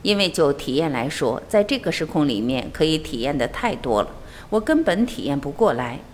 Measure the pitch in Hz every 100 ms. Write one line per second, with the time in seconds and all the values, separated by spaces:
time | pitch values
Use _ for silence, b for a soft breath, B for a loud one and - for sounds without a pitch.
0 | - 208 190 156 151 143 - 135 160 131
1 | 123 - 131 104 - 214 208 269 180 160
2 | 160 170 147 110 113 131 85 - 160 156
3 | 156 127 123 143 120 - 240 - 135 104
4 | - - B B B 214 220 320 320 180
5 | 240 - 98 143 143 - 214 123 123 127
6 | -